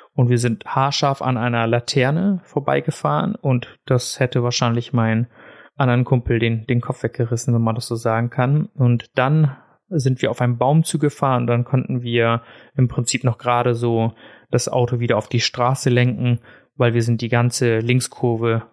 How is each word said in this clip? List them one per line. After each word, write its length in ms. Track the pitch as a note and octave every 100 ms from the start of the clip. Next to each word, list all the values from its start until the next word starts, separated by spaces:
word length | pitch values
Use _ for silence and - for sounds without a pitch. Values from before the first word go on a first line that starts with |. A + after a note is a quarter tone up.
| -
Und 160 | - A#2+
wir 100 | B2
sind 260 | B2 A2 -
haarscharf 560 | C#3 C3+ - C#3+ C#3
an 160 | B2+ A#2+
einer 300 | A#2+ A#2 A2+
Laterne 720 | A#2 - C#3 B2+ D#3+ G3 F#3
vorbeigefahren 920 | - D3 C#3 C#3 C#3 - D3+ D3 - -
und 420 | C#3+ B2 - - -
das 340 | B2+ - -
hätte 220 | B2+ B2+
wahrscheinlich 520 | A#2+ A#2+ A#2+ A#2 A#2+
meinen 340 | B2 A2+ A2 A#2+ - - - - -
anderen 300 | C3 B2 B2
Kumpel 340 | B2+ - A#2
den, 260 | A#2 A2+ A2
den 160 | A#2+
Kopf 220 | - -
weggerissen, 500 | A#2 - A2+ A#2 -
wenn 80 | A#2
man 140 | A2+ A2+
das 100 | -
so 100 | A2+
sagen 360 | A2+ A2+ A#2+
kann. 340 | - B2+ D3 -
Und 420 | - B2 A#2+ - -
dann 420 | B2+ D#3 D3 - _ _ -
sind 340 | E3+ B2+ B2+
wir 80 | A#2+
auf 100 | A2+
einen 160 | B2 A#2+
Baum 260 | B2+ D#3
zugefahren 600 | D#3+ D#3 D3 - C#3 B2
und 40 | A#2+
dann 180 | A#2 A#2+
konnten 360 | C3 - B2+
wir 400 | A#2+ A#2 A#2 A#2 - - - C#3
im 120 | B2+
Prinzip 360 | - A#2 B2+
noch 140 | B2 A#2
gerade 380 | B2 A#2+ B2 A#2
so 380 | A#2+ A2+ A2+ - - - -
das 180 | B2+ -
Auto 320 | C3 A#2+ B2
wieder 180 | A#2+ G#2+
auf 100 | -
die 120 | A#2+
Straße 520 | - - B2 C3+ C3+
lenken, 480 | A#2+ B2 - B2 A#2+ - - _ -
weil 180 | A#2+
wir 100 | A#2
sind 180 | A2+ A2+
die 80 | A#2
ganze 500 | A#2+ A#2+ - A#2+ A2+
Linkskurve 840 | A#2 B2+ - - B2 A2+ A#2 A2+ -